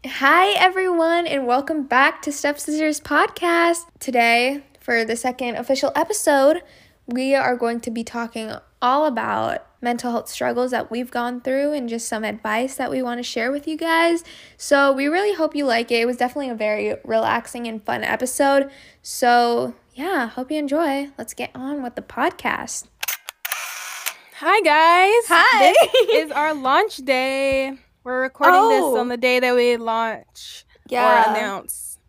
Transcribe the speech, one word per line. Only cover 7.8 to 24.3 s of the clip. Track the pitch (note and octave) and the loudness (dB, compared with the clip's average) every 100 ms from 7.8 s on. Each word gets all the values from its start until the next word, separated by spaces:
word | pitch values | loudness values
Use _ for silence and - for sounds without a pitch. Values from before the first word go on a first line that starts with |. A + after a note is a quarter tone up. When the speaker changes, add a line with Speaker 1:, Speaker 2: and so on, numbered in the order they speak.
Speaker 1:
to | A#3 | -6
be | A3+ | -8
talking | A3+ A#3+ A#3 A#3 A3 - _ _ | -8 -8 -8 -10 -12 -14 _ _
all | B3 C#4 D#4 | 0 2 0
about | A3+ G#3+ G#3 A2 - - _ | -2 -4 -2 -2 -4 -10 _
mental | A#3+ A#3+ B3 | -4 -4 -4
health | A#3 - | -6 -6
struggles | - B3 A#3+ B3+ | -6 -4 -2 -2
that | A#3+ - | -4 -6
we've | A#3 B3+ | -8 -6
gone | B3 A#3+ B3 | -6 -6 -6
through | C4 C4 C#4+ | -4 -2 -2
and | D4+ A#3 | -4 -6
just | A3+ - | -8 -6
some | A3 | -6
advice | G#3+ G#3 A3 G#3+ C4 C4+ | -6 -6 -4 -4 -4 -6
that | B3+ | -6
we | C4+ | -4
wanna | B3 A#3+ | -4 -6
share | B3 A#3+ A#3 | -6 -4 -4
with | C#4+ D4+ | -4 -6
you | D#4 | -6
guys. | E4 E4 E4+ E4+ - - - _ | -2 2 2 0 -4 -20 -20 _
So | - C#4 C#4 | 0 4 4
we | C4+ C#4+ | 2 0
really | F4 G#4 F4+ | 0 0 0
hope | D#4 D4 | -2 -2
you | C#4 | 0
like | A#3 A#3+ | 0 0
it. | A#3 | 0
It | A#3 | 0
was | A#3+ | 0
definitely | B3 C#4+ C4+ | -2 -2 -8
a | A3 | -4
very | G#3+ G#3+ G#3+ - - | -2 -2 -4 -6 -2
relaxing | A3 A3 A#3 A#3 A#3+ A#3+ | 0 0 -2 -4 -12 -10
and | A3 - | -8 -6
fun | A#3 | -4
episode. | - A3 B3 - C#4 C#4 C#4 - - _ | -4 -4 -4 0 2 2 0 -10 -20 _
So, | - - B3 A#3+ A#3+ A#3 B3+ - _ | -14 -2 2 4 4 0 -4 -8 _
yeah, | - E4 F4 A#3 | -10 -4 -4 -4
hope | B3 B3+ | -8 -6
you | D4+ | -4
enjoy. | C#4+ D4 E4 C#4 C#4+ - | -2 -2 0 -2 -6 -12
Let's | - - | -16 -10
get | - | -12
on | - C4 D4 | -10 -10 -8
with | B3 - | -8 -10
the | |
podcast. | - - D#4+ - - - - - - _ - - - _ - - - - - - - - - | -12 -4 -4 -2 -6 -4 -6 -12 -14 _ -10 -10 -12 _ -10 -10 -10 -12 -14 -12 -12 -14 -20